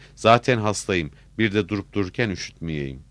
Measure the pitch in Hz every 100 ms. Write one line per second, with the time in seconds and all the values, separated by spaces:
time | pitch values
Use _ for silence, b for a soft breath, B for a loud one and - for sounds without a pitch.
0 | B - 110 120 - 120 107 101 - 92
1 | 73 b b - 110 101 92 104 - 104
2 | 92 - 113 90 - - 82 76 69 65
3 | -